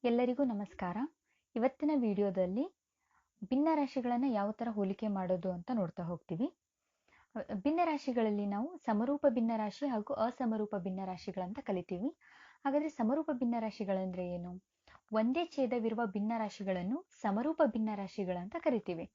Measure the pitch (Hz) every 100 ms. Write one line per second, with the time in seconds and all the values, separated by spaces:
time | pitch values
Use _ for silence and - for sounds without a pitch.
0 | 247 240 247 254 277 208 202 - 180 190
1 | 277 _ _ _ _ 240 247 - 302 302
2 | 233 196 202 185 180 196 339 _ _ _
3 | _ _ _ _ 196 254 311 311 277 -
4 | 240 240 269 220 202 220 233 214 196 196
5 | 214 196 185 185 190 175 175 247 175 -
6 | 170 170 - 160 277 _ _ _ _ _
7 | _ _ _ 226 - 208 233 330 339 294
8 | - 240 220 208 202 202 269 359 - 214
9 | 240 285 285 240 226 226 214 - 285 233
10 | 208 - 226 240 247 220 208 208 180 185
11 | 190 185 - 185 180 226 - 190 175 180
12 | 240 - - - - - 277 277 311 -
13 | 226 285 311 262 247 233 220 - 196 190
14 | 190 180 180 175 180 185 _ _ _ -
15 | _ 220 220 277 339 - 254 240 226 220
16 | 233 202 208 226 214 - 196 180 175 277
17 | - - 214 196 269 320 294 226 220 202
18 | 190 - 185 180 180 339 330 240 - 170
19 | 175